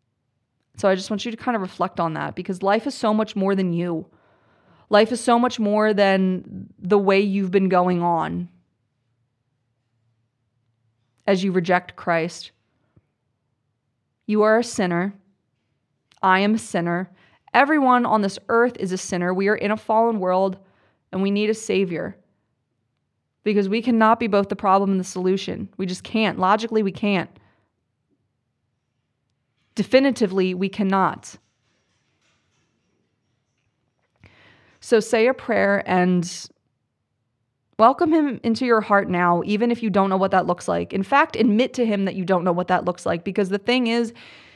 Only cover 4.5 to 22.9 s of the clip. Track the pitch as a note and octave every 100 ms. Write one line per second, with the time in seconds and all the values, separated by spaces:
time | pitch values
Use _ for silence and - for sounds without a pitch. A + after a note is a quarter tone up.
4.5 | _ _ _ - G#3 A3 A#3+ - A#3+ B3
5.5 | - G#3 G#3+ G#3+ G3+ G3 F#3+ F#3+ F#3 -
6.5 | F#3 - - F3 G3+ G3 G3 G3+ G3 F#3+
7.5 | G3 F#3+ F3+ F3+ F3 F3 E3 D#3+ E3+ F3
8.5 | _ _ _ _ _ _ _ _ _ _
9.5 | _ _ _ _ _ _ _ _ _ _
10.5 | _ _ _ _ _ _ _ - G3 F#3+
11.5 | F#3 E3+ F3+ F3+ - - E3 E3+ - -
12.5 | _ _ _ _ _ _ _ _ _ _
13.5 | _ _ _ _ _ _ _ - G#3 G#3+
14.5 | A3 A#3 - F#3 E3+ G3 - _ _ _
15.5 | _ _ _ _ _ _ _ F#3 F#3+ G#3
16.5 | A3 - F3+ E3+ E3+ F#3 _ _ _ _
17.5 | A#3 C#4 D#4 B3+ B3 A#3+ G#3+ G3 - -
18.5 | A#3 B3 A#3+ F#3 F#3 - F3+ F3 F#3 G3
19.5 | G#3+ G#3 G#3+ - A3 A#3 A3 F3+ F#3 G3
20.5 | F#3 _ _ _ _ _ F#3+ G3 G3+ G#3+
21.5 | A3 - F#3+ F3+ D#3+ E3+ - _ _ _
22.5 | _ _ _ _